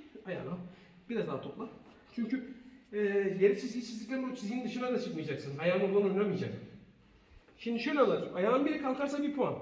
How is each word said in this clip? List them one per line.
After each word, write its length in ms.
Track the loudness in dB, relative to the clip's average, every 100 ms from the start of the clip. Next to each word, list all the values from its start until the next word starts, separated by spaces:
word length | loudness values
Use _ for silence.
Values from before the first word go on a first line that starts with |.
| -18 -16 -8
ayağını 320 | -8 -6 -8 -10 -16 -20 -20 -8
biraz 180 | -4 -2
daha 140 | -4
topla. 280 | -6 -10 -10 -12 -20 -20 -12 -4
Çünkü, 380 | -2 -2 -4 -12 -18 -20 -8
e, 40 | 0 2 4 2 6
yere 180 | 6 6
çizgi 260 | 0 -6 -6
çizdiklerin 460 | -8 -6 -4 -4
o 40 | -4
çizginin 300 | -4 -4 -2
dışına 280 | -2 0
da 80 | 0
çıkmayacaksın. 560 | 0 -4 -4 -4 -6 -2
Ayağın 220 | 2 4
oradan 240 | 4 4
oynamayacak. 460 | 4 4 2 0 -2 -6 -12 -18 -20 -20 -20 -20 -20 -20 -20 -10
Şimdi 220 | -4 -2
şöyle 200 | 0 4
anlatayım. 360 | 4 4 0 0
Ayağın 300 | 4 4 4
biri 160 | 0
kalkarsa 420 | -2 0 -2 -2
bir 120 | -2 0
puan. 200 | 0 -2